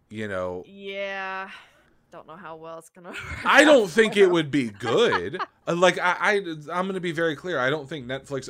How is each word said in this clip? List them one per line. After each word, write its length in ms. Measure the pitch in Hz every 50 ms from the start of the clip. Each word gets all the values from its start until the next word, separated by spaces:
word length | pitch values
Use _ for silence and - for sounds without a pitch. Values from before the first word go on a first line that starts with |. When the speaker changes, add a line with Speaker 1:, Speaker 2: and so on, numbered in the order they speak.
| _ -
Speaker 1:
you 180 | 107 110 110
know? 360 | 104 98 92 92 90 90 90 -
Speaker 2:
Yeah. 840 | - 196 196 196 196 196 196 202 196 196 196 190 190 190 190 190 196 - - - _ _ _ _ _ _ _ _ _
Don't 160 | - 165 -
know 80 | - 156
how 200 | 175 185 160 165
well 200 | 160 160 165 165
it's 120 | 165 - -
gonna 200 | _ 185 175 185
<laughs> 0 |
work 100 | - - - - - - -
Speaker 1:
I 200 | - 214 262 302
don't 220 | 302 294 254 208
Speaker 2:
out 40 | 180
Speaker 1:
think 240 | 147 220 220 208 214
Speaker 2:
for 60 | 208
Speaker 1:
it 40 | 196
Speaker 2:
them. 80 | 180 175
Speaker 1:
would 180 | 170 156 139
be 180 | 135 147 123 113
good. 720 | 101 98 117 113 123 190 240 202 - - 87 101 143 185 190
Speaker 2:
<laughs> 40 | - _ _ -
Speaker 1:
Uh, 80 | - 170
like, 240 | 170 185 180 170
I, 200 | 180 165 180 175 -
I, 140 | 170 196 208 202 190 170 160 156 147 147 165
I'm 140 | 180 185
gonna 120 | 190 190 185
be 140 | 170 175 156
very 240 | 160 170 165 147
clear. 200 | 143 - 180 175
I 120 | 135 123 131
don't 180 | 147 156 139
think 180 | 131 170 147 123
Netflix 440 | 120 131 135 135 - 139 131 131